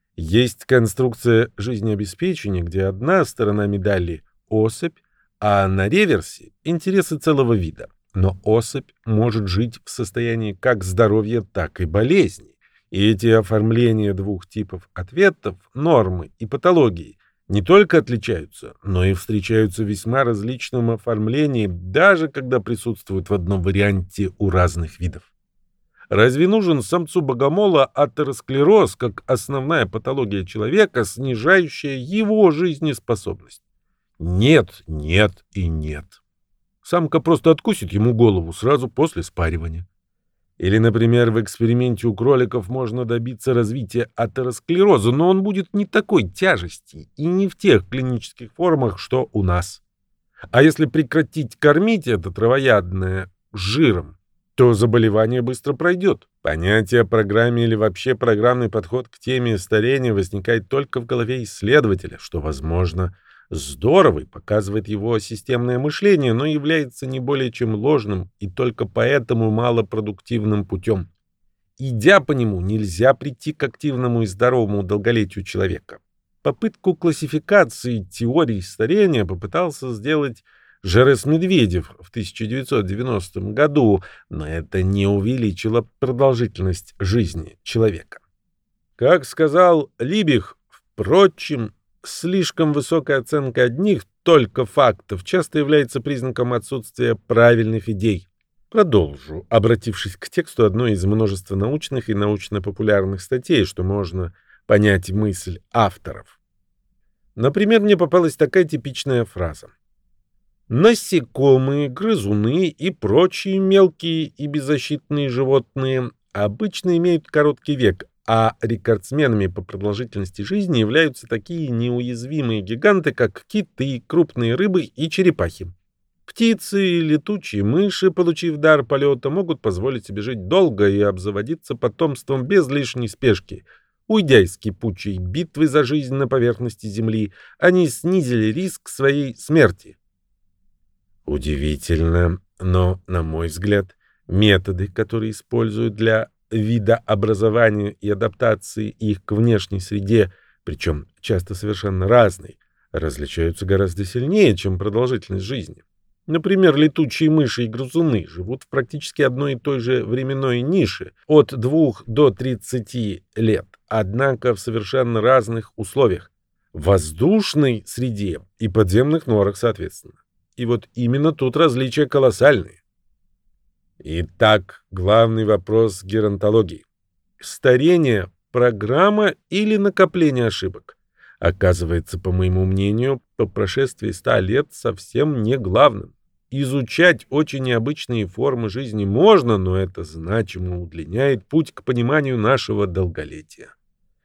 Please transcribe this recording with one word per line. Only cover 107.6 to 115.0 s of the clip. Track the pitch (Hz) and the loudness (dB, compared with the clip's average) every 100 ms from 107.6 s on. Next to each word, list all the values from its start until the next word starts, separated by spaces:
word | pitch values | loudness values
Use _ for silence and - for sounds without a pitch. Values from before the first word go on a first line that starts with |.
| 202 226 | 2 4
мне | 208 196 | 4 2
попалась | 165 175 165 - | 4 4 2 2
такая | 143 190 170 | 2 2 2
типичная | 151 135 123 - 127 113 | -2 -8 -8 -2 -2 -2
фраза: | - 85 76 - _ _ _ _ _ _ _ _ _ _ | -4 -8 -8 -18 _ _ _ _ _ _ _ _ _ _
«Насекомые, | 117 202 233 - 175 123 - 139 131 131 143 143 | 4 4 4 0 -2 -2 2 6 6 4 -2 -4
грызуны | 127 214 202 101 104 107 156 185 | -4 -2 0 0 0 0 0 -2
и | - 165 | -2 -6
прочие | 160 104 120 185 - 196 190 | -4 2 4 4 0 -4 -2
мелкие | 190 196 190 - 170 160 156 | 2 4 4 2 -6 -4 -6
и | - 147 | -8 -8
беззащитные | 147 135 147 - 147 | -6 -2 -2 -2 -8